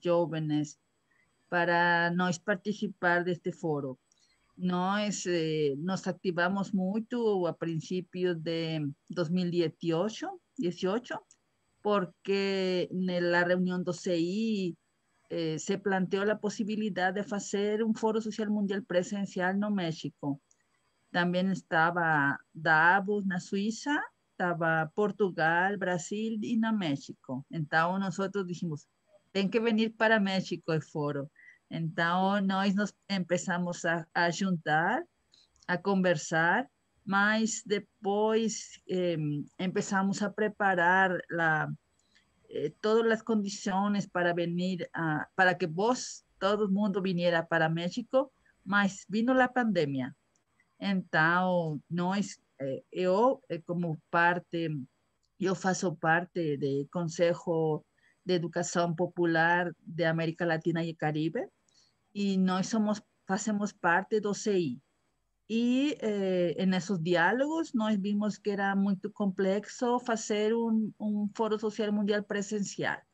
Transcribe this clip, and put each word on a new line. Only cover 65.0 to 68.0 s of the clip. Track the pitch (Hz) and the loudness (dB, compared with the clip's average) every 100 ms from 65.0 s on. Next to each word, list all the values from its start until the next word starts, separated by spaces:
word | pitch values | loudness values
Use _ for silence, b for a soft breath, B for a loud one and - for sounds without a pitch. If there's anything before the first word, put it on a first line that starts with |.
| _ _ _ _ - | _ _ _ _ -4
E, | 226 240 254 294 - | 0 2 2 0 -2
eh, | 220 208 190 185 175 170 190 | -2 -2 0 2 0 2 2
nesses | 185 - 185 | 0 0 -2
diálogos, | 165 170 175 240 285 330 320 | 2 4 4 4 0 0 -2
nós | 233 214 | -2 0
vimos | 208 | 0